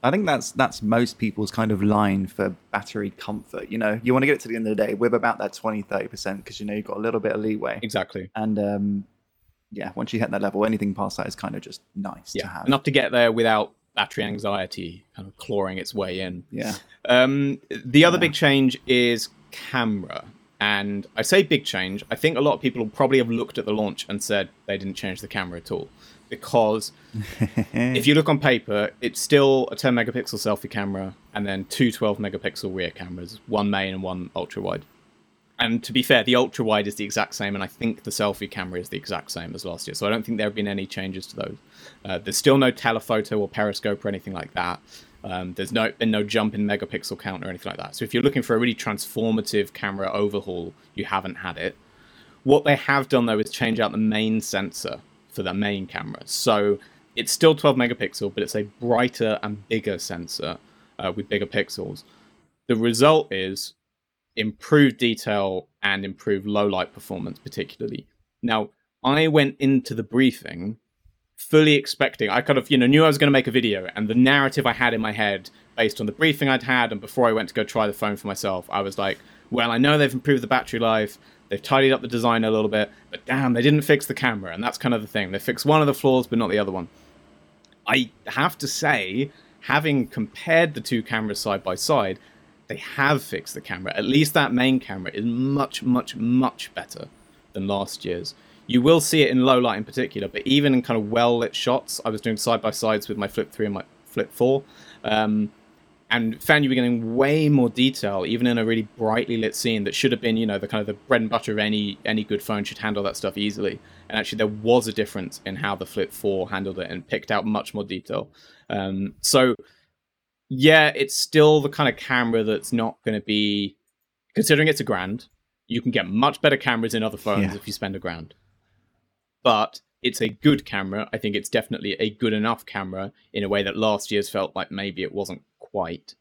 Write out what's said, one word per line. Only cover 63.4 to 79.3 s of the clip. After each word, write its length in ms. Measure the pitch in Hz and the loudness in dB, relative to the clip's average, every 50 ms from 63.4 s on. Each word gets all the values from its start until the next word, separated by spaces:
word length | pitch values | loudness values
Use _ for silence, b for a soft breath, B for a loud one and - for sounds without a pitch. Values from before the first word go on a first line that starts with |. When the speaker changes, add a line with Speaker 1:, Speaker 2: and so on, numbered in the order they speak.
| 95 95 98 - - - _ _ _ _ _ _ _ _ _ _ _ _ _ | -4 -4 -6 -8 -10 -12 _ _ _ _ _ _ _ _ _ _ _ _ _
Speaker 2:
improved 640 | - 107 107 104 _ - - 156 151 143 135 120 - | -4 -4 -4 -4 _ 0 4 6 8 8 6 4 2
detail 680 | 127 117 110 104 - - 104 104 98 98 95 92 - _ _ _ - | 0 0 0 -2 -4 -2 -2 0 0 -2 -2 -4 -8 _ _ _ -2
and 220 | 101 98 98 98 | -2 -2 -2 -4
improved 420 | 98 92 - - - 101 98 98 | -8 -10 -8 -2 -2 -2 -2 -2
low 200 | 104 104 104 101 | -2 0 2 2
light 260 | 104 98 92 92 - _ | 2 0 0 -2 -4 _
performance, 460 | - - - 98 90 - 95 90 - | -20 -12 -12 -10 -8 -8 -10 -12 -12
particularly. 640 | _ - - - 90 - - _ 120 113 117 - - _ _ _ _ _ _ _ | _ -14 -8 -8 -8 -8 -8 _ -10 -10 -10 -10 -14 _ _ _ _ _ _ _
Now, 300 | - 120 113 110 104 - _ _ _ _ _ _ - | -2 -2 0 0 -2 -4 _ _ _ _ _ _ 0
I 240 | 127 139 151 160 | 2 4 4 4
went 300 | 160 147 151 139 139 - _ | 4 2 0 -2 -4 -2 _
into 360 | 143 135 139 131 123 - 113 | 2 2 2 2 0 -2 -6
the 100 | 110 110 | -8 -6
briefing 720 | - 113 123 135 127 - - - - 82 85 90 104 113 _ _ _ _ _ _ _ _ _ _ _ _ | -2 2 4 4 4 2 0 -12 -14 -12 -8 -8 -8 -10 _ _ _ _ _ _ _ _ _ _ _ _
fully 380 | - - - - 156 156 151 147 | -16 -8 4 6 6 8 8 6
expecting, 540 | 143 143 - - _ 139 - - - 113 104 | 4 2 -2 -2 _ -2 -2 0 -2 -2 0
I 120 | 95 123 | 2 0
kind 180 | 135 - 139 127 | 2 2 2 0
of, 100 | 123 - | 2 2
you 60 | 139 | 4
know, 100 | 127 123 | 4 6
knew 180 | 123 139 151 160 | 6 8 8 8
I 20 | |
was 100 | 156 143 143 | 6 6 6
gonna 120 | 151 143 139 | 4 6 6
make 140 | 135 131 | 4 4
a 60 | 127 113 | 4 0
video, 360 | 127 117 113 101 95 92 92 - | 2 2 2 -2 -2 -4 -8 -6
and 140 | 104 107 104 | -4 -2 0
the 60 | 113 | 4
narrative 520 | 120 127 135 139 143 139 135 - 147 131 | 6 6 6 6 6 4 2 0 0 0
I 60 | 127 113 | 0 2
had 200 | - 127 120 113 | 2 2 0 2
in 80 | 113 | 0
my 120 | 110 110 104 | -2 -4 -2
head, 380 | 110 110 104 101 95 92 - b b b b b | 0 0 0 0 -2 -6 -12 b b b b b
based 240 | - 113 110 107 - | 0 0 0 0 -2
on 60 | 117 | -6
the 60 | 104 101 | -6 0
briefing 360 | - 156 160 147 147 147 139 | 2 2 2 2 2 2 2
I'd 160 | 131 127 120 | 2 2 2
had, 260 | 123 127 127 120 113 | 2 2 2 2 0
and 100 | 110 101 | -2 -8
before 280 | 95 107 - - 123 117 | -12 -8 0 2 4 4
I 40 | 110 | 4
went 160 | 110 107 85 | 2 -2 -2
to 60 | - | -2
go 80 | 113 107 | -4 -4
try 240 | - - 117 107 | -2 0 0 0
the 60 | 104 101 | 0 0
phone 240 | - - 107 104 | -2 -2 -2 -2
for 100 | 101 - | -4 -6
myself, 400 | 101 98 - - 101 95 90 87 - | -8 -6 -4 -2 -2 -2 -4 -6 -4
I 100 | - 98 | -4 -2
was 180 | 101 98 95 - | -2 -2 -4 -4
like, 200 | 101 98 - - b b | -4 -4 -4 -6 b b